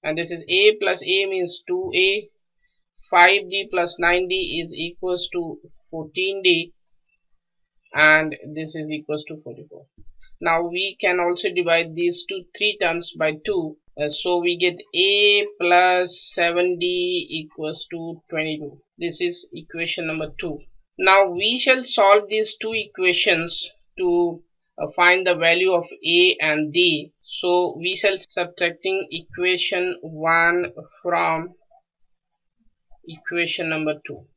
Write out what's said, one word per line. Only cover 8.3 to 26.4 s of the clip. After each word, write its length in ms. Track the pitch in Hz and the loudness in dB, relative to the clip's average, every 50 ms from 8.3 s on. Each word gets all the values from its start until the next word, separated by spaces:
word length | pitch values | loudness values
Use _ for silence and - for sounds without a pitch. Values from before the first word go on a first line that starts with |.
| 151 - - 147 151 | -6 -10 -14 -12 -8
this 180 | 156 160 156 160 | -8 -8 -8 -8
is 140 | 160 151 151 | -8 -6 -6
equals 360 | 156 151 151 - 151 151 151 | -6 -8 -6 -6 -6 -6 -6
to 140 | - 156 156 _ | -12 -16 -14 _
forty-four. 420 | - - - - _ - - - _ _ - - - - - - - - _ | -16 -16 -16 -18 _ -20 -20 -20 _ _ -20 -20 -20 -18 -20 -20 -20 -14 _
Now 260 | 170 170 165 165 170 | -2 0 0 0 0
we 300 | 170 170 180 196 196 185 _ | -2 -4 -4 -4 -4 -4 _
can 180 | - 185 180 180 | 0 0 0 2
also 300 | 175 175 175 175 - 190 180 | 0 0 -2 -2 -4 -2 -2
divide 420 | 180 175 170 165 165 170 165 156 | 0 2 2 2 2 2 -2 -4
these 280 | 170 175 175 175 - - - | -2 0 0 -2 -2 -10 -10
two, 140 | 196 190 180 _ - | -10 -10 -12 _ -6
three 200 | - 208 214 208 - | -2 -2 -2 0 0
terms 300 | 185 170 165 170 175 - - - | -2 -2 0 -2 -6 -10 -6 -2
by 140 | 160 156 151 151 _ | -2 -2 -2 -4 _
two, 300 | 220 202 180 156 156 151 _ _ - _ - | -4 -2 -2 -4 -6 -10 _ _ -20 _ -6
uh, 60 | 151 147 147 - | -4 -4 -4 -4
so 160 | - 180 180 | -2 0 0
we 200 | 175 170 175 175 | 0 0 0 0
get 180 | 170 180 180 175 180 - _ - | 2 0 -2 -2 -4 -16 _ 0
A 500 | 170 185 196 202 202 208 208 208 208 202 208 - _ | 2 2 4 4 4 6 6 4 4 2 -2 -6 _
plus 580 | 175 175 175 180 180 185 180 180 180 175 175 - - - - | 2 4 6 6 6 6 4 2 0 -2 -6 -16 -18 -10 -2
seven 440 | 180 170 170 175 180 180 180 180 170 | 0 0 2 2 2 0 0 0 -2
D 480 | 175 180 180 180 180 180 180 175 - - | -2 -2 -2 -2 -2 -2 -2 -4 -4 -6
equals 560 | 139 156 156 156 _ - 156 151 160 160 - _ | -8 -10 -10 -10 _ -8 -8 -8 -8 -8 -12 _
to 300 | 175 165 165 165 165 165 _ _ | -10 -10 -8 -10 -12 -14 _ _
twenty-two. 480 | 175 156 156 160 156 151 151 143 139 _ _ _ _ | -6 -4 -4 -4 -6 -8 -10 -14 -14 _ _ _ _
This 200 | - 170 175 160 - | -8 -8 -8 -4 -4
is 260 | 180 175 175 - - _ | -4 -6 -6 -8 -16 _
equation 560 | - 170 165 _ - 165 170 170 - - 165 | -18 -18 -16 _ -8 -8 -6 -6 -6 -6 -6
number 200 | 160 156 160 156 151 - - | -6 -6 -6 -8 -8 -8 -8
two. 200 | - 170 - - - - - - _ _ _ | -8 -8 -8 -10 -14 -20 -20 -20 _ _ _
Now 320 | - 185 190 190 196 196 | 0 4 6 6 6 4
we 320 | 185 175 180 202 220 240 254 - | 4 0 -2 -2 -2 -2 0 2
shall 180 | 269 254 262 247 | 2 2 2 0
solve 440 | - - - 202 196 202 208 208 190 | -4 0 4 6 6 6 6 4 0
these 240 | 214 220 214 214 - _ | -2 -2 -2 -2 -6 _
two 100 | - 220 226 | -8 -6 -6
equations 920 | 220 208 214 _ - 185 180 175 - - 214 175 165 165 170 - - - - _ _ _ _ _ | -6 -6 -8 _ 0 0 0 2 2 2 2 2 2 0 -6 -8 -10 -12 -12 _ _ _ _ _
to, 460 | - 185 180 175 175 175 170 170 170 _ _ _ _ _ _ _ | -4 -2 0 2 2 0 0 -2 -8 _ _ _ _ _ _ _
uh, 100 | - 156 151 - | -8 -8 -6 2
find 300 | - 175 175 180 190 185 | 4 6 6 6 4 2
the 80 | 180 180 | 0 0
value 380 | 170 165 165 170 175 185 190 | 2 4 2 4 4 4 2
of 140 | 185 170 170 - - - - | 2 2 0 -4 -16 -8 -2
A 320 | 156 170 175 180 185 - | 2 4 6 6 4 4
and 320 | - | 2